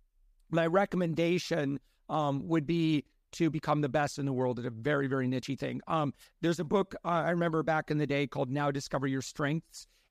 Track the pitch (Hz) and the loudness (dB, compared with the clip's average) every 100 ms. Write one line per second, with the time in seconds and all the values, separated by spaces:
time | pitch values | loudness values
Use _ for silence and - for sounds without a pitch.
0 | _ _ _ _ - 165 165 185 202 180 | _ _ _ _ -4 0 2 4 2 0
1 | 170 160 170 180 - 165 139 139 _ _ | 0 0 2 0 0 -2 -2 -4 _ _
2 | - 156 143 139 180 165 135 170 160 147 | -4 -2 0 -2 0 0 2 2 2 2
3 | - _ _ - 165 151 - 151 147 151 | -2 _ _ 0 0 0 0 0 2 0
4 | 143 - 139 127 127 120 123 113 123 147 | 0 -2 -2 0 0 -2 -6 -4 0 0
5 | 135 135 127 127 - 135 139 123 - 160 | 0 0 0 -2 -4 -6 -6 -6 -2 0
6 | 147 - - _ 165 170 156 196 190 - | 0 -4 -14 _ 0 0 0 0 0 -4
7 | 170 170 151 175 170 160 160 156 - 151 | -2 0 2 2 2 2 2 0 0 0
8 | 143 143 143 143 127 143 143 139 - 143 | 0 0 -2 -2 -2 0 0 -2 -4 -4
9 | 139 135 - - 143 160 - - - _ | -2 -2 -4 -2 0 0 -4 -16 -20 _
10 | _ | _